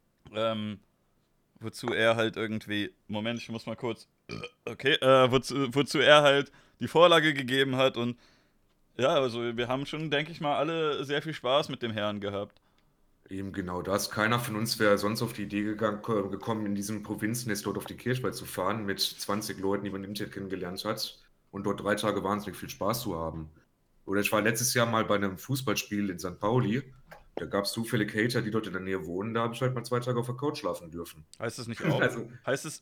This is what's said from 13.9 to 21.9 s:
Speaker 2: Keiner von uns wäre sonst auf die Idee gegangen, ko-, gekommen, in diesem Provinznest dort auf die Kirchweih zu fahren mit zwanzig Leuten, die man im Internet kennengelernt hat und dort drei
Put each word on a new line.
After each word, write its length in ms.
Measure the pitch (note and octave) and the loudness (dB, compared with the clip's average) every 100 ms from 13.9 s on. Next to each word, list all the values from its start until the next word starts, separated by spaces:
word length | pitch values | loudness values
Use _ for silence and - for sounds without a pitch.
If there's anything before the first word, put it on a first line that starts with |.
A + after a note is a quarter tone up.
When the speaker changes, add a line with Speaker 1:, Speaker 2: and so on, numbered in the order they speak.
| G2+ - | -2 0
Speaker 2:
Keiner 300 | A2 G#2+ A#2+ | 0 2 2
von 160 | A2 G#2+ | 0 -4
uns 220 | A#2+ - | -2 4
wäre 180 | G#2+ G2+ | 6 6
sonst 240 | G2+ A2 | 2 -2
auf 120 | A#2 | -4
die 80 | G#2+ | -4
Idee 200 | G2 G2+ | -4 -2
gegangen, 380 | G#2 G#2 G#2+ G2+ | -2 0 -2 -2
ko-, 280 | - G#2+ F#2+ | -2 0 -2
gekommen, 340 | F#2+ A#2 A2 G#2 | -4 -4 -2 -2
in 80 | |
diesem 280 | G2+ G2+ G#2+ | -2 -4 -6
Provinznest 640 | G#2+ G2+ G#2+ B2 - G2+ G#2 | -6 -4 -2 -2 -4 -4 -4
dort 100 | G2 | -4
auf 80 | |
die 120 | - - | -6 -6
Kirchweih 360 | A2+ B2+ G2+ | -4 -2 -2
zu 140 | - - | -6 -6
fahren 400 | - F#2 A2 G2 | -2 -2 -2 -2
mit 140 | F#2+ | -2
zwanzig 580 | - - - G#2 G#2+ F#2+ | -4 -4 -4 -2 -4 -4
Leuten, 260 | F#2+ G2 | -2 0
die 60 | G2+ | -2
man 120 | G2 | -6
im 80 | G2 | -8
Internet 220 | G#2 G2+ | -8 -8
kennengelernt 520 | G2 F#2+ F#2 F2 F#2 G#2 | -8 -8 -6 -6 -6 -6
hat 320 | A2 - - _ _ _ | -6 -8 -12 _ _ _
und 140 | G2 | -6
dort 160 | G2+ G2 | -4 -2
drei 120 | G2 | 0